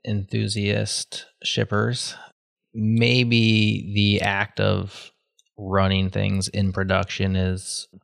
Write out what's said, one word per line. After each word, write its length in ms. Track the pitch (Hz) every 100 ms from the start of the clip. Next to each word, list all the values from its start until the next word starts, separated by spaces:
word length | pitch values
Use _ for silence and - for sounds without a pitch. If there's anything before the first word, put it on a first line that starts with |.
| -
enthusiast 1200 | 104 95 113 107 104 101 107 107 - - - - _
shippers. 720 | - - 104 104 113 123 - - - _ _ _ _
Maybe 1160 | 110 107 113 120 123 120 117 113 110 107 104 -
the 280 | 101 104 101
act 380 | 101 98 104 -
of 520 | 101 98 98 - - _ _ _ _ -
running 520 | 95 98 95 95 95
things 380 | 98 98 95 95
in 260 | 101 95
production 640 | 92 95 95 95 - 95 95
is 520 | 92 92 - - - 95